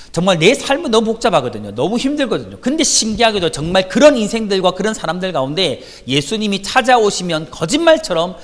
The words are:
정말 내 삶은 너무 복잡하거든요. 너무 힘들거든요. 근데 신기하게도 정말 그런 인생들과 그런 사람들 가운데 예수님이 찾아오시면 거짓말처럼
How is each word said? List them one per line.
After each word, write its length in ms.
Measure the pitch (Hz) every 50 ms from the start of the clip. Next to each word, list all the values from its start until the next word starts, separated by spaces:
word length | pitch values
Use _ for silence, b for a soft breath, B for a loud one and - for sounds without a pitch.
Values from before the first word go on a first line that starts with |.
| B B
정말 260 | - 165 180 196 185
내 160 | 156 160 220 277
삶은 380 | 269 - - 277 330 339 269
너무 220 | 214 226 226 220 220
복잡하거든요. 600 | - - 233 175 151 123 120 110 107 104 101 101
너무 240 | 120 139 180 233
힘들거든요. 600 | 240 - 269 294 285 277 214 190 147 107 92 196 -
근데 220 | - 254 302 320 285
신기하게도 680 | - - - 220 226 214 196 233 226 208 202 170 156
정말 400 | - 143 151 165 180 190 185 190
그런 260 | - 233 285 302 277
인생들과 560 | 233 208 - - 226 220 196 202 190 185 180
그런 220 | 180 196 196 220 214
사람들 380 | - - 160 170 180 190 185
가운데 500 | 160 139 131 135 151 185 185 147 120 B B B B B B
예수님이 540 | 123 131 147 - - 220 214 214 208 196 190
찾아오시면 880 | 196 - - 262 233 247 254 240 214 202 - - 180 175 160 156 160 -
거짓말처럼 840 | - - - 165 262 320 339 330 311 320 320 - 180 160 170 185 180 B